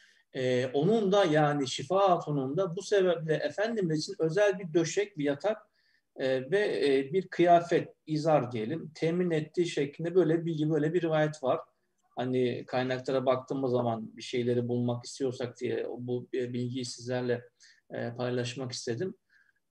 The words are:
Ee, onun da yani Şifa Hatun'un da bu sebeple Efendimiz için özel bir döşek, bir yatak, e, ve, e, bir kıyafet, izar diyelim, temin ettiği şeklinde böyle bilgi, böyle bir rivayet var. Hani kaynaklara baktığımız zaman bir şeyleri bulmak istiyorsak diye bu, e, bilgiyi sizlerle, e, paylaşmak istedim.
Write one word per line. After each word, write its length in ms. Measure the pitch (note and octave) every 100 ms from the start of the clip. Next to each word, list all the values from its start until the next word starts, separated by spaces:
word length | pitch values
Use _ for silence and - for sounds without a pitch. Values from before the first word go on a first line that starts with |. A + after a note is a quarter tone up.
| - _ _
Ee, 320 | C#3+ B2+ B2 B2+
onun 460 | C#3+ E3 A3+ G3
da 120 | G3+
yani 440 | F3+ D3+ D3 D3 C3
Şifa 420 | - B2+ F#3+ G3
Hatun'un 460 | E3+ E3 C#3+ C3 D#3
da 200 | F#3 F3+
bu 60 |
sebeple 520 | - G3+ F#3 E3 D#3
Efendimiz 640 | D3+ C#3+ D3 A3 A3+ F3 D#3
için 140 | D3+ F#3+
özel 400 | D#3+ F3 G#3 F#3+
bir 160 | F3+
döşek, 440 | E3+ D#3+ F#3+ G#3 D3+
bir 60 |
yatak, 460 | C#3+ C#3 G3+ A3 - _ _ _ _ -
e, 340 | C3 C3 C3
ve, 380 | G3 G#3 - C#3+
e, 240 | C3+ C3+
bir 160 | F#3 F#3
kıyafet, 680 | - F3 E3+ E3+ D#3+ - - -
izar 460 | D3+ D#3+ D3+ A#2+
diyelim, 400 | A#2 A2 E3 -
temin 360 | - D#3+ F3 F3+
ettiği 360 | D#3+ D3+ - E3+
şeklinde 480 | - C#3+ - E3
böyle 300 | F3+ D#3+ F3 E3
bilgi, 240 | D#3 D#3
böyle 240 | D#3 D#3
bir 80 | F3
rivayet 400 | E3 D#3 D3+ D3+
var. 180 | B2+ C#3+ - _ _ _ _ -
Hani 480 | B2+ B2+ B2 A#2+ -
kaynaklara 600 | B2+ B2+ B2+ C3+ C3 C3
baktığımız 440 | B2+ - C#3 C3
zaman 460 | B2 A#2+ A2+ A2 -
bir 60 |
şeyleri 460 | - B2+ A#2+ B2 A#2+
bulmak 360 | B2 A#2+ A#2+
istiyorsak 560 | - - C3+ B2 A#2 -
diye 260 | A#2 A2+ - B2
bu, 300 | B2 B2 B2
e, 180 | C3 B2
bilgiyi 320 | B2 B2 C3
sizlerle, 600 | A#2+ - A#2+ B2 B2 A#2+ - _ - _ -
e, 240 | A#2+ A#2 A#2+
paylaşmak 560 | B2 B2 A#2+ C#3 B2
istedim. 420 | - - A#2 F#3+ - _ _ _ _ _